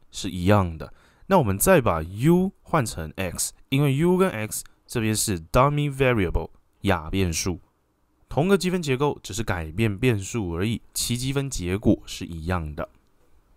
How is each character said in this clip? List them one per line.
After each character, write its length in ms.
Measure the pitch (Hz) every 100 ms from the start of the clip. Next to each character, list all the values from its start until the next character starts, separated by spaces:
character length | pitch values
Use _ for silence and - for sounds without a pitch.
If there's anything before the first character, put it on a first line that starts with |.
| -
是 180 | - 101
一 160 | 90 87
样 320 | 104 90 80
的。 160 | 67 - _ _ -
那 120 | 190
我 60 |
们 140 | 110 98
再 240 | - 180
把 200 | 110 82
u 500 | 82 101 143 175 190 -
换 240 | - 165 113
成 260 | - 78 -
x， 340 | 92 - - - -
因 140 | 135
为 120 | 143 135
u 180 | 170 180
跟 140 | 190
x 340 | 110 107 - - _ -
这 160 | 123
边 120 | 110
是 260 | 107 - 87
dummy 520 | 80 123 139 147 147
variable， 580 | 135 131 120 87 80 80 - _ _
亚 280 | 98 87 80
变 240 | 98 90
数。 260 | 85 98 82 _ _ _ _ _ _ -
同 180 | - 180
个 100 | 196
积 120 | 180
分 120 | 180
结 140 | 147 127
构， 240 | 143 -
只 120 | -
是 100 | 95
改 260 | 113 90 80
变 260 | 82 113 95
变 200 | 127 104
数 340 | 95 120 90
而 140 | 82 107
已， 160 | 110 -
其 240 | - - 120
积 160 | 131
分 160 | 139 139
结 280 | - 87 98
果 240 | 113 95 -
是 200 | - 95
一 200 | 82 80
样 280 | 90 78
的。 140 | 73 69 _ _ _ _ _ _